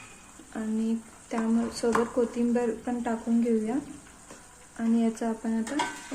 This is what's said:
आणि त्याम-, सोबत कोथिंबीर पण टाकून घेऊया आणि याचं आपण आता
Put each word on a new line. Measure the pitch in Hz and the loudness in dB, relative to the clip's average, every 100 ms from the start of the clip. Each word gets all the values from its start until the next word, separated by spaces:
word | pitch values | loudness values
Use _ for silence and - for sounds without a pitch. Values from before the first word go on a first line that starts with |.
| - - - - - 226 | -20 -20 -20 -20 -12 -6
आणि | 220 220 226 226 - - - | -2 0 0 0 -4 -18 -6
त्याम-, | 233 226 226 233 | -2 2 2 2
सोबत | - 233 226 233 262 | 0 2 2 2 2
कोथिंबीर | 233 240 240 240 240 | 0 2 2 2 0
पण | - - 240 | -2 -4 -4
टाकून | 240 220 - 233 | -2 -4 0 2
घेऊया | 233 226 214 269 - - - - - - - - - - | 4 2 2 -2 -4 -12 -18 -20 -20 -20 -20 -20 -16 -4
आणि | 226 233 | 2 4
याचं | 226 226 226 | 2 0 -2
आपण | 226 226 | -2 -2
आता | 226 220 285 320 - - | -2 0 -2 -2 -6 -6